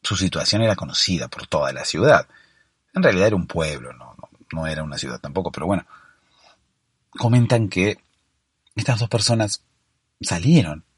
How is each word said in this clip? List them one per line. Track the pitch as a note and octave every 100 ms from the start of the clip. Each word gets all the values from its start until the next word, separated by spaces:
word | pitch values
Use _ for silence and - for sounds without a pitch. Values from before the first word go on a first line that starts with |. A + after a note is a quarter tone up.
su | - F#2+
situación | F#2+ D#2+ - G#2
era | A2+
conocida | G2 C2+ - - F2 B1+
por | - -
toda | D#2 C#2+
la | C2+
ciudad. | - D2+ B2 - - - _ _ _ _ _
En | -
realidad | E3+ F#2+ G#2
era | G2+
un | E2+
pueblo, | E2+ D#2+ D2 B1+
no, | - -
no, | - - _ _
no | D#2+ D#2+
era | D#2
una | D#2 C#2+
ciudad | C#2 A#1+
tampoco, | - D2 E2+
pero | - D#2+
bueno. | F#2+ - - _ _ _ _ _ _ _ _ _ _ _
Comentan | - A#2 B2 A#2 A#2+ G#2+
que | - G2 - _ _ _ _ _ _ _
estas | - A2+ A#2
dos | A2+
personas | A#2 - A2+ G#2+ - _ _ _ _ _ _
salieron | - F2 A#2+ E3 F2 D2+ _